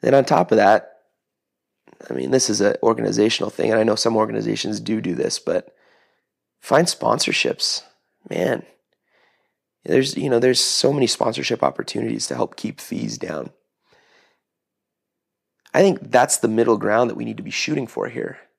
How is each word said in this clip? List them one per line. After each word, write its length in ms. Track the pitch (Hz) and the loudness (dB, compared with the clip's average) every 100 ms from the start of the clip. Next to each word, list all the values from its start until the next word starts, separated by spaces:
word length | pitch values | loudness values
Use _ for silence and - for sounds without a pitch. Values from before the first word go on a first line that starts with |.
Then 100 | - | 8
on 120 | 139 | 6
top 260 | 127 147 175 | 8 2 4
of 60 | 110 | 6
that, 340 | 101 107 - _ _ _ _ _ _ _ _ _ _ _ - | 6 4 2 _ _ _ _ _ _ _ _ _ _ _ -10
I 20 | |
mean, 200 | 64 64 | -6 0
this 180 | 131 123 | 0 2
is 100 | 107 | 0
an 140 | 101 - | 0 2
organizational 680 | - 113 107 110 107 - - | 0 2 0 2 2 0 -4
thing, 200 | - 110 | -2 0
and 100 | 110 | 2
I 40 | |
know 100 | 110 | 2
some 220 | 107 117 113 | 2 0 2
organizations 640 | 110 110 110 107 - 107 | 0 -2 -4 -4 -4 -6
do 200 | 110 110 | -4 -4
do 140 | 92 | -4
this, 240 | 82 - - | -4 -4 -4
but 360 | - 87 - _ _ _ _ _ _ _ _ _ | -4 -4 -4 _ _ _ _ _ _ _ _ _
find 260 | - 143 170 | 0 2 2
sponsorships. 960 | - 113 110 - - - - - - - _ _ _ - | -2 -2 -2 -2 -2 -2 -2 -4 -6 -12 _ _ _ -10
Man, 360 | - 90 123 - _ _ _ _ _ _ _ _ _ _ _ | -4 -2 -4 -8 _ _ _ _ _ _ _ _ _ _ _
there's, 320 | - 120 135 - | -2 0 0 -4
you 120 | 147 | 0
know, 120 | 120 | 2
there's 220 | 127 123 | 2 2
so 300 | - - - | 0 0 0
many 140 | 143 120 | 2 0
sponsorship 560 | - - 117 139 117 | 0 -2 -2 -6 -2
opportunities 640 | 69 - - - 113 110 - | -2 -2 -8 -6 -4 -6 -6
to 80 | |
help 220 | 64 - - | -6 -6 -6
keep 240 | - - | -10 -10
fees 360 | - 113 57 - | -10 -8 -8 -8
down. 340 | - 78 64 _ _ _ _ _ _ _ _ _ _ _ _ _ _ _ _ _ _ _ _ _ _ | -8 -10 -10 _ _ _ _ _ _ _ _ _ _ _ _ _ _ _ _ _ _ _ _ _ _
I 80 | - | 2
think 300 | 190 - - | 2 2 0
that's 280 | 123 131 - | 2 2 0
the 100 | 117 | 0
middle 300 | 110 117 110 | 0 2 2
ground 320 | 101 107 120 | 0 0 0
that 60 | - | -4
we 80 | |
need 120 | 117 110 | -10 -10
to 60 | |
be 80 | 101 | -10
shooting 360 | - - 151 127 | -8 -4 -4 -6
for 220 | - - | -8 -8
here. 300 | - - - _ | -8 -10 -10 _